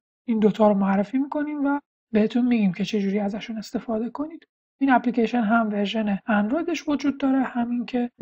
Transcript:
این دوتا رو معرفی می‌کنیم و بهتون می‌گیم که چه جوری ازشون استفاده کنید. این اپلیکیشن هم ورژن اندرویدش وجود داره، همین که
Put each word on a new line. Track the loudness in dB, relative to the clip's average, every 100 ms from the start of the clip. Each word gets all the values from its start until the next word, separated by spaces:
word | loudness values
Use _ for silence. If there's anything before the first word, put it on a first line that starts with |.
| _ _
این | -4 2
دوتا | 2 4 4
رو |
معرفی | 4 2 2 0 -2
می‌کنیم | -2 -4 -4 -2 -2
و | -2 -6 _ _
بهتون | 0 2 2 2
می‌گیم | 2 2
که | 0
چه | -2 -2
جوری | 0 0
ازشون | -2 -4 -8 -10
استفاده | -8 -8 -4 -4 -4
کنید. | -6 -10 -10 -20 _ _ _
این | 2
اپلیکیشن | 4 4 0 0 0
هم | 2 2 2
ورژن | -2 -2 -2 -2 -2 0
اندرویدش | 0 2 0 -2 -4 -2
وجود | -2 -2 0
داره، | 0 0
همین | 0 -2 -2 -4 -4
که | -4 -4 -4